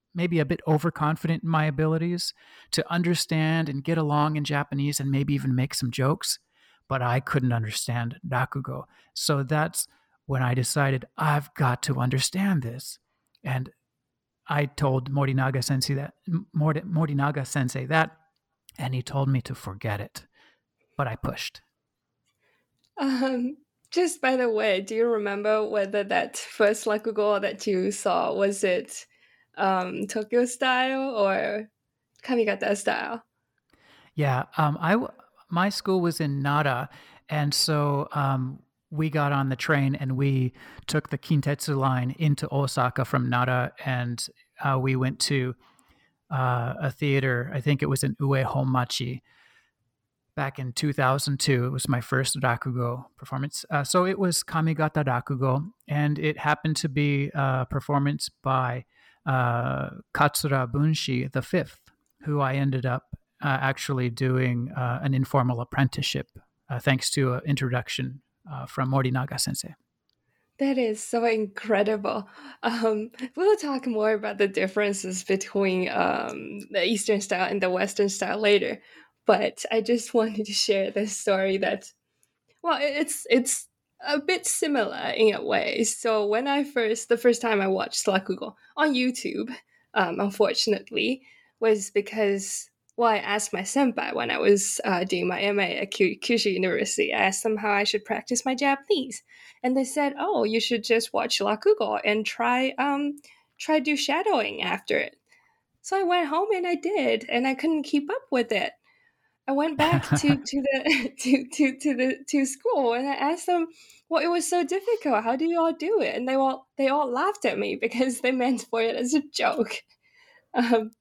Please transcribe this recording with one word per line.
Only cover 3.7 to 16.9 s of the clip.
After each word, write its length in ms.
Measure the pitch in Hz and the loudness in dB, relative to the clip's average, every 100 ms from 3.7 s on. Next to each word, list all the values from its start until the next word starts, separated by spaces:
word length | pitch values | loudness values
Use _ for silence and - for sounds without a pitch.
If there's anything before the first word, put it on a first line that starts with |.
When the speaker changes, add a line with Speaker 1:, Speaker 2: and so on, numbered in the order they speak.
| 139 | -4
Speaker 1:
get 140 | 135 165 | -2 0
along 380 | 151 147 151 151 | 2 2 2 0
in 80 | |
Japanese 560 | 143 143 147 143 143 139 | -2 -2 -2 -2 0 0
and 100 | 139 | 0
maybe 240 | 135 139 | 0 2
even 200 | 143 135 | 0 2
make 200 | 127 131 | 0 0
some 160 | - 127 | -2 -4
jokes, 480 | 117 131 160 - - _ _ _ _ - | 0 0 0 -2 -8 _ _ _ _ -6
but 140 | 135 | -2
I 180 | 123 127 | 0 0
couldn't 320 | 131 147 127 | 0 0 2
understand 640 | 117 107 - - 120 117 - - | 0 -2 -4 -4 -4 -4 -8 -4
rakugo. 580 | 127 131 139 131 131 - _ _ | -2 -2 -4 -6 -8 -12 _ _
So 280 | - - 143 | -6 -2 0
that's 440 | 131 151 160 - - _ _ _ - | 0 0 0 -4 -8 _ _ _ -6
when 160 | 131 | -2
I 120 | 127 | 0
decided, 500 | 127 120 - 139 131 - - | 0 0 0 0 0 -4 -2
"I've 360 | 156 147 143 | 2 2 0
got 280 | - 135 123 | 0 0 0
to 160 | - 131 | -2 0
understand 600 | 127 131 - 180 196 175 | 0 0 0 0 0 0
this." 360 | 120 123 - - _ _ _ _ | -2 -8 -12 -16 _ _ _ _
And 280 | 160 131 127 - _ _ _ _ _ _ - | -4 -4 -4 -12 _ _ _ _ _ _ -4
I 180 | 147 143 | -2 -2
told 440 | - 143 131 127 | 0 0 0 0
Morinaga 520 | 139 135 135 131 135 | 0 2 2 2 0
sensei 320 | - 135 - | 0 0 0
that, 200 | 139 143 - - | -4 -6 -12 -4
M-, 200 | 170 - | -4 -2
Mori-, 300 | 165 151 156 | 0 2 0
Morinaga 640 | 180 | 0